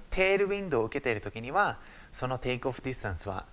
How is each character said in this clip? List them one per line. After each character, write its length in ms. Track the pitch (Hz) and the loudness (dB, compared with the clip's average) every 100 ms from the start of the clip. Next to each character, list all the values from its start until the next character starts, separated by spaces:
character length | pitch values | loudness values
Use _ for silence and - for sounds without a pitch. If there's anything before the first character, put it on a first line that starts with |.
| - | -2
テ 260 | 185 185 | 2 4
ー 20 | 196 | 6
ル 60 | |
ウ 40 | 196 | 4
ィ 120 | 202 | 0
ン 80 | 190 | 2
ド 120 | 123 | 2
を 20 | |
受 160 | 110 139 | 2 0
け 20 | |
て 100 | 123 | 0
い 40 | |
る 60 | 107 | 0
時 200 | 104 110 | -2 -8
に 100 | 120 | 0
は、 280 | 180 185 - - - - | 2 2 0 -12 -18 -14
そ 160 | - 127 | -6 -4
の 100 | 127 | -2
テ 160 | 127 | -2
イ 60 | 127 | -2
ク 80 | 135 | -2
オ 60 | |
フ 80 | 123 | -4
デ 100 | 131 | -6
ィ 20 | |
ス 100 | 123 | -4
タ 80 | 104 | -4
ン 60 | 85 | -4
ス 120 | 101 | -4
は 160 | 95 - | -6 -10